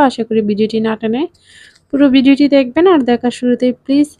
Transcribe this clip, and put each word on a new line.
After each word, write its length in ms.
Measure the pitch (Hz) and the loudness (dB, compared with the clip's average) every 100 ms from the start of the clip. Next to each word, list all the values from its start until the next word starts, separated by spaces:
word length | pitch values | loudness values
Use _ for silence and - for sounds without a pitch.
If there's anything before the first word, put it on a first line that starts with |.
আশা 200 | 277 240 | 2 0
করি 160 | 226 220 | -4 -2
ভিডিওটি 360 | 208 202 220 220 | -2 -2 -2 -2
না 120 | 220 220 | -4 -4
টেনে 260 | 220 240 349 - _ _ - _ | -4 -4 -6 -10 _ _ -20 _
পুরো 220 | _ 269 285 | _ 0 2
ভিডিওটি 360 | 262 262 269 285 | 4 2 2 2
দেখবেন, 360 | 277 254 311 370 | 2 0 0 2
আর 120 | 330 | 2
দেখার 300 | 240 240 240 - | 0 -2 -4 -4
শুরুতেই 360 | 247 240 254 240 | -2 0 -2 -4
প্লিজ 320 | - 277 294 _ | -2 -2 -2 _